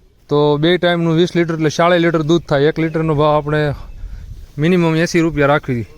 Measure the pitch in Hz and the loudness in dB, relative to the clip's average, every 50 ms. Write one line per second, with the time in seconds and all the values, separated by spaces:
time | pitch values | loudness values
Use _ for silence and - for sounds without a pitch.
0 | _ _ _ _ _ - 147 147 147 147 147 147 151 170 180 170 - 175 175 170 | _ _ _ _ _ -2 0 2 2 2 2 2 2 2 2 2 2 0 0 0
1 | 170 165 160 160 180 170 - 175 175 165 165 156 160 151 - - 170 175 180 170 | 0 2 2 2 0 0 0 -2 -2 -2 -2 -2 -2 -2 0 2 2 2 4 2
2 | 165 170 165 160 156 143 170 165 - - 151 139 143 156 151 160 160 165 160 160 | 2 2 0 0 0 2 0 0 0 0 0 2 2 2 0 0 -2 -2 -2 -2
3 | 160 160 156 143 151 151 151 151 147 147 151 151 151 147 131 - - - - - | -2 0 0 2 2 2 2 0 0 -2 -2 -2 -2 -2 -4 -6 -10 -16 -16 -14
4 | - - - - - - - - - - - 143 147 170 185 180 170 165 160 160 | -14 -14 -14 -14 -16 -16 -16 -16 -18 -12 -6 -2 0 2 2 2 2 2 2 0
5 | 170 170 - 175 160 165 151 143 143 139 143 151 - - 127 120 107 - - | 0 0 0 0 0 0 0 0 2 2 2 0 0 -2 -4 -4 -6 -8 -12